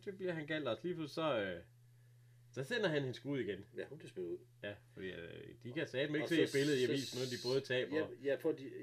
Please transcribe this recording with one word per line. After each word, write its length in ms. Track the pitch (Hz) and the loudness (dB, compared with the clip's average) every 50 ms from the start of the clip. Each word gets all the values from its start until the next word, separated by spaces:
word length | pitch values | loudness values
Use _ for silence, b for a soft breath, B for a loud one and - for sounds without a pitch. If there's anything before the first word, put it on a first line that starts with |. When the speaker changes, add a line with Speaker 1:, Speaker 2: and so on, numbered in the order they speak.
| - | -8
Speaker 1:
det 120 | 202 190 | -8 -6
bliver 160 | 190 185 180 170 | -4 -2 -2 -2
han 140 | 160 147 | -2 -2
galt, 220 | 147 - 156 143 120 | -2 -2 0 0 0
og 100 | 110 - - | 0 0 0
lige 120 | 180 175 | -2 -2
pludselig 200 | 160 156 143 - | -2 -4 -4 -2
så, 240 | 170 160 151 127 110 | 0 2 4 4 4
øh, 220 | 101 92 87 85 - - - - - b b b b b b b b b b b b b - | 2 0 -2 -6 -8 -14 -20 -20 -20 b b b b b b b b b b b b b -6
så 120 | 127 135 | -6 -4
sender 240 | 135 240 226 202 170 | -2 0 2 2 2
han 140 | 156 143 139 | 4 2 0
hende 120 | 127 113 | 0 -2
skud 240 | - - 139 143 131 | -4 -4 -2 0 0
igen. 260 | 107 98 98 92 101 - - | 0 0 -2 -4 -6 -10 -10
Speaker 2:
Ja, 80 | - 90 - | -10 -8 -8
hun 100 | - 160 | -10 -12
bliver 120 | 170 - | -14 -10
smidt 180 | - 95 90 85 | -8 -6 -6 -4
ud. 100 | 87 - - - - - - | -6 -8 -10 -14 -14 -10 -8
Speaker 1:
Ja, 120 | 101 104 - - - - | -8 -8 -10 -14 -18 -12
fordi, 120 | 95 95 | -8 -8
øh, 480 | 92 85 85 85 82 80 80 - - - - - | -8 -6 -8 -8 -10 -10 -12 -12 -14 -14 -12 -10
de 100 | 120 123 | -6 -4
kan 140 | 165 147 | -2 -2
satme 300 | - - 127 147 151 151 | 0 0 0 0 2 2
ikke 80 | 156 135 | 0 2
Speaker 2:
Og 40 | - | 4
Speaker 1:
se 180 | 165 156 135 | 6 6 6
Speaker 2:
så, 60 | 127 139 139 | 6 6 4
Speaker 1:
billedet 200 | 139 151 143 127 | 4 4 4 4
i 80 | 127 | 4
Speaker 2:
så, 60 | 160 143 | 4 4
Speaker 1:
avisen, 260 | 139 123 - 110 123 | 2 0 -2 -2 -2
når 80 | 131 | -2
de 100 | 123 123 - - | -2 -2 -2 0
både 160 | 120 131 139 | 2 2 2
taber 360 | 135 - 127 127 113 - 147 156 | 2 2 2 2 2 2 2 0
Speaker 2:
ja, 60 | 156 139 120 120 131 | 0 0 -4 -2 0
ja, 100 | 139 135 | 2 2
for 180 | 127 - 160 143 | 4 4 2 0
de, 180 | 135 135 127 - 98 | 0 -2 -8 -8 -4